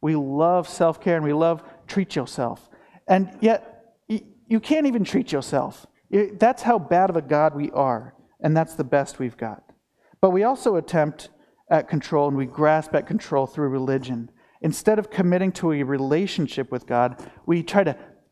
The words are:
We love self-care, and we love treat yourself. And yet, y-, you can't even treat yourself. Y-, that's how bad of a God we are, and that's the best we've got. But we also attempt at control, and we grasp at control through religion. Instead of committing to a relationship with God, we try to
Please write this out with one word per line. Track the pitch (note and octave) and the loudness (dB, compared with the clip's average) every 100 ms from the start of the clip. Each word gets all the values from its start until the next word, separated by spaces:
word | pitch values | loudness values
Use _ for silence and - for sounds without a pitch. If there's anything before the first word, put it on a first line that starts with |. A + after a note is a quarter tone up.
We | D3+ D#3+ | -2 -2
love | C3+ C#3 E3 F3+ E3 | -2 0 2 2 -2
self-care, | - E3+ D#3 G3 E3+ | 0 0 0 -2 0
and | |
we | D3+ | 0
love | D3 E3 E3 - - - | 0 0 0 -8 -20 -8
treat | - F#3+ - | -6 -4 -4
yourself. | B2 - A#2+ - _ - _ - - | -6 -4 -6 -6 _ -20 _ -20 2
And | F#3+ F#3+ - | 2 2 0
yet, | A3 G#3+ - - _ _ _ | 2 2 -2 -20 _ _ _
y-, | G#3+ - _ _ | -8 -8 _ _
you | A3 | -2
can't | - D#4 D4 | 2 2 2
even | A#3+ F#3+ | 0 0
treat | - B3 | -2 -2
yourself. | C#3+ B2+ C#3 C3+ - - _ _ | -4 -2 -2 -4 -10 -20 _ _
Y-, | G3 G3+ G3+ | 0 0 2
that's | A3+ B3+ | 2 2
how | A3+ A#3 | 2 0
bad | D3 E3+ F#3+ | 2 2 2
of | E3 | 0
a | |
God | C#3 D3 D#3 D3 | 0 2 2 0
we | D3 | -6
are, | C#3+ C3+ A#2 B2 - _ _ | 0 0 -2 -6 -20 _ _
and | D#3 D#3+ | 0 2
that's | D#3+ | 0
the | - | -4
best | C3+ C#3+ C#3 - | -2 0 -2 -6
we've | B2+ - | -8 -6
got. | A#2 G#2 _ _ _ _ _ _ | -10 -10 _ _ _ _ _ _
But | F#3+ | 2
we | F#3 | 4
also | A3 C4 - F#3 | 2 2 0 0
attempt | - E3+ D3+ - - _ _ _ _ | 0 0 0 -4 -18 _ _ _ _
at | D#3+ C#3+ | 0 2
control, | D#3 - D#3 C#3+ | -4 0 0 0
and | C#3 | 0
we | C3 | -4
grasp | B2 D3+ D#3 D#3 D3+ | 0 2 2 2 -4
at | C3+ | -2
control | G#3+ - C#3+ C3 | -6 -2 -2 -2
through | - D3 | -2 -2
religion. | C3+ C3 C3+ C3 A#2+ A#2 _ _ _ | -2 -2 -2 -2 -8 -8 _ _ _
Instead | D#3+ - - G#3+ | -4 0 0 0
of | G#3 | -2
committing | - F3+ F3+ F#3+ | -2 2 2 0
to | F#3 F3 | -2 -2
a | D3 | 0
relationship | C3 C#3 C3+ D3+ G3 - C#3+ - B2+ | -2 -2 0 0 -2 -2 -4 -4 -6
with | B2 - | -8 -4
God, | B2 B2 B2 - - - | 0 0 -2 -16 -16 -2
we | E3+ | -2
try | E3 G3+ | 2 2
to | F3 B2+ - - _ | 2 -2 -12 -20 _